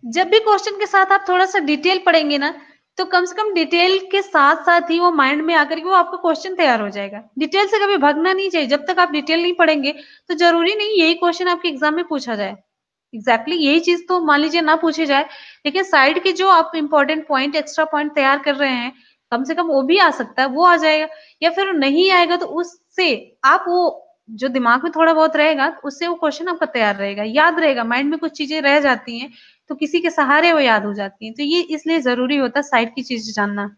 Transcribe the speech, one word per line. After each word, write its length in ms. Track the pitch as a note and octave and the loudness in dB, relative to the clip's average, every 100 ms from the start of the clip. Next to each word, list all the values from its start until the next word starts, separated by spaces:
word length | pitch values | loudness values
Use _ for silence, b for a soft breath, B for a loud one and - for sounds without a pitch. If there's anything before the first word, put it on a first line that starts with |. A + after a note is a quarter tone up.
| B3 | -6
जब 220 | A3+ F#4 | -2 2
भी 100 | A4 | 2
क्वेश्चन 380 | A4 G4+ G#4 G4+ | 4 0 0 -6
के 80 | G#4 | 0
साथ 260 | G4+ F#4+ | 2 4
आप 120 | G4 G4 | 2 2
थोड़ा 180 | F4+ F#4+ | 0 2
सा 120 | G4 | 0
डिटेल 420 | D4 D4+ E4 F#4+ F#4 | 0 0 0 2 2
पढ़ेंगे 320 | E4 D4 C#4+ | 2 2 -2
ना, 160 | C#4+ F4 B B _ - | -2 -6 B B _ -8
तो 60 | F#4 | 0
कम 180 | F#4 | 0
से 100 | F4+ | 0
कम 180 | F4 G#4+ | -4 -2
डिटेल 440 | F4+ D#4 E4+ F4+ F#4+ F#4+ | 0 0 2 2 0 -2
के 100 | G4 | -4
साथ 420 | G4 D#4 C#4 D#4+ | 0 2 4 2
साथ 260 | D#4+ F4 E4+ | 2 2 2
ही 80 | E4 | 0
वो 100 | F4+ | 0
माइंड 300 | D#4+ C4 D4 | 2 0 0
में 120 | D#4+ | 0
आकर 240 | E4 D4 D#4+ | 0 0 -4
के 60 | |
वो 80 | E4+ | 0
आपका 220 | F#4 F4 F#4+ | 0 0 -2
क्वेश्चन 360 | F4 D#4+ F#4 F#4 | -2 -2 -6 0
तैयार 240 | D#4 A#3 | 2 2
हो 80 | G3+ | -2
जाएगा। 380 | G3+ G3 G#3 A3 - | -8 -10 -12 -16 -8
डिटेल 280 | D4+ F#4+ G4+ | -2 0 0
से 120 | G#4+ | 0
कभी 180 | G4+ G4 | 0 2
भागना 340 | C#4+ D4 F4 | 2 2 0
नहीं 180 | F#4+ G4 | 0 -2
चाहिए, 160 | E4 C4+ | -2 -2
जब 180 | C#4+ D4 | -2 -2
तक 120 | F#4 | 0
आप 120 | F4 | 0
डिटेल 320 | D4+ D4 E4 | 0 -2 -2
नहीं 120 | F4 | -2
पढ़ेंगे 380 | F4 E4 D#4 C4+ D4 B B _ | 0 2 2 -2 -8 B B _
तो 60 | D#4+ | 2
जरूरी 380 | E4+ E4+ E4+ | 2 4 0
नहीं 220 | G#4+ G#4 G#4 | -2 -2 0
यही 180 | D#4+ E4+ | 2 2
क्वेश्चन 320 | F4 E4+ F4+ | -2 0 -2
आपके 200 | F4 F4 | -2 -4
एग्जाम 260 | C#4 D4+ | -2 -2
में 100 | D#4 E4+ | -2 -4
पूछा 280 | D4 B3 A3 | -6 -6 -6
जाए। 200 | G3 G3 _ _ _ _ _ | -6 -8 _ _ _ _ _
Exactly 380 | A3+ A3 - D4 | -8 0 0 0
यही 280 | F4 C#4+ D#4+ | -2 2 2
चीज 260 | E4 F4 F4 | 2 -2 0
तो 100 | F4+ | -2
मान 200 | D#4+ C#4+ | 2 2
लीजिए 200 | D4+ E4+ | 2 0
ना 140 | D#4 D#4+ | 2 2
पूछी 280 | E4 D#4 D#4 | 0 -2 0
जाए, 220 | C#4 D4+ B B B D4 | 0 0 B B B -4
लेकिन 180 | E4+ | -2
साइड 380 | F#4+ D4+ C4+ D#4+ | 2 4 4 2
के 100 | F#4 | -2
जो 160 | F#4 F#4+ | 0 4
आप 240 | F4 D#4+ | 4 4
इंपॉर्टेंट 520 | D#4+ D4 D4+ C#4 D#4 D#4 | -4 0 0 2 -2 -2
पॉइंट, 280 | C#4 C#4+ D4+ | -2 -2 -4
एक्स्ट्रा 280 | D4 - | -4 -4
पॉइंट 300 | D#4 D4+ D4+ | -2 -2 -4
तैयार 240 | D4 C4+ C#4+ | 0 0 0
कर 160 | C#4+ C4+ | -2 -2
रहे 140 | C#4 | -2
हैं, 220 | B3+ A#3+ b b b _ | -2 -6 b b b _
कम 120 | A#3+ | -6
से 100 | C4 | -4
कम 120 | D#4+ E4+ | -4 0
वो 140 | C#4 | 0
भी 160 | C4 F#4 | 2 4
आ 120 | F4 | 4
सकता 320 | - A3+ - | 0 -8 -2
है, 60 | C4+ | -2
वो 160 | C4 | 2
आ 120 | F4+ E4+ | 4 4
जाएगा। 320 | D#4 D#4 D#4 B B B | 2 0 -2 B B B
या 80 | D#4+ | -2
फिर 220 | E4+ G4 | 0 -2
नहीं 380 | E4+ C#4 C#4+ F#4 | 0 0 2 4
आएगा 260 | F#4 E4+ F4 | 4 2 0
तो 100 | - | -4
उससे 920 | D4+ F4 - _ - F4 A#3 - _ | -6 -8 -12 _ -2 0 -2 -6 _
आप 200 | C4 - F4 | 2 2 2
वो 380 | F4 E4+ - - _ _ | 0 0 -2 -18 _ _
जो 180 | A3 C4 | -8 -4
दिमाग 340 | B3+ A#3+ A#3+ | 0 2 2
में 100 | E4 | 0
थोड़ा 200 | D#4 E4 | 2 2
बहुत 240 | D#4+ D#4+ D#4 | 4 2 2
रहेगा 300 | D4+ D4 C#4 D4 | 0 2 -2 -4
उससे 220 | C#4+ C#4 F4 | -12 -6 -6
वो 60 | |
क्वेश्चन 340 | E4+ D#4 C4+ F4 | -2 -4 -4 -6
आपका 180 | F4 D#4+ | -4 -4
तैयार 280 | B3 G#3+ G3 | 0 -2 0
रहेगा, 260 | G3+ G3+ | -6 -6
याद 340 | G#3+ B3+ D#4+ E4+ | -2 2 2 4
रहेगा। 240 | D#4+ B3+ | 0 0
माइंड 260 | A#3 A#3+ C#4+ | -2 -2 -2
में 80 | D#4 | -2
कुछ 120 | D#4+ | -6
चीजें 280 | - C#4+ D#4 | -6 -6 -2
रह 160 | C#4+ D4 | 2 2
जाती 380 | C#4+ A#3+ - A#3 | 2 0 -4 -12
हैं 140 | C4 b b b _ | -14 b b b _
तो 40 | |
किसी 260 | D4 D4 E4+ | -8 -2 -2
के 100 | E4+ | -2
सहारे 420 | E4 C4+ C#4+ E4+ | 0 2 4 4
वो 60 | D#4+ | 4
याद 260 | C4 A3 | 4 2
हो 80 | G#3 | 0
जाती 320 | G3+ G3 _ A3 | -8 -10 _ -18
हैं, 80 | |
तो 80 | A3+ | -8
ये 180 | C#4+ E4+ | -2 -2
इसलिए 400 | E4+ D#4 D#4 E4 | -2 -6 -2 -2
जरूरी 360 | B3+ B3 B3+ C#4+ | 0 0 0 0
होता 220 | B3+ C4+ | 0 -2
है 40 | |
साइड 320 | C#4+ B3 A#3 | -2 -2 -2
की 80 | B3 | -6
चीजें 300 | C4 A#3 A3 | -8 -10 -8
जानना। 360 | G#3+ G3+ G3+ G3+ | -4 -4 -4 -8